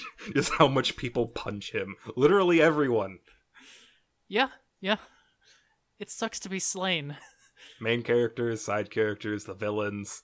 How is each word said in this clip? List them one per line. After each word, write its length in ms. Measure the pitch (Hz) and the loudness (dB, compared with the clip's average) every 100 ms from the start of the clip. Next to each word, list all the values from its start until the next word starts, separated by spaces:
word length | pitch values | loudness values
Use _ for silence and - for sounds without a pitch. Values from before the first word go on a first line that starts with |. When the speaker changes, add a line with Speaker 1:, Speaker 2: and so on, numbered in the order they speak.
| - - 214 | -8 -16 -4
Speaker 1:
Just 200 | 135 - | -2 0
how 120 | - 143 | 4 4
much 300 | 135 - - | 4 -2 -4
people 320 | 120 127 113 | -4 -2 -2
punch 440 | - 110 104 - | -4 -8 -8 -6
him. 240 | 107 95 95 110 123 | -6 -6 -8 -10 2
Literally 440 | 147 202 180 165 | 4 6 4 6
everyone. 580 | 156 151 135 113 95 92 _ _ _ - - - - _ _ _ - | 6 4 2 2 0 -6 _ _ _ -20 -20 -20 -20 _ _ _ -4
Speaker 2:
Yeah, 220 | 202 262 - _ _ | -2 -2 -4 _ _
yeah. 160 | 190 214 - _ _ _ _ _ _ _ _ - | -2 -2 -4 _ _ _ _ _ _ _ _ -16
It 120 | 202 | -12
sucks 300 | - 220 - | -6 -6 -6
to 80 | 190 | -8
be 100 | 185 | -4
Slain. 580 | - 190 190 170 143 143 - _ _ | -4 -2 -2 -2 -4 -12 -16 _ _
<laughs> 320 | _ - - | _ -20 -4
Speaker 1:
Main 220 | 113 120 | 0 0
characters, 600 | 117 120 117 - 117 113 | 2 4 2 0 -4 -2
side 280 | - 104 101 | -2 -2 -2
characters, 540 | - 107 104 107 104 | 0 0 -2 -4 -6
the 100 | - | -6
villains. 680 | 95 104 107 104 101 101 - | -6 -4 -2 -2 -4 -8 -12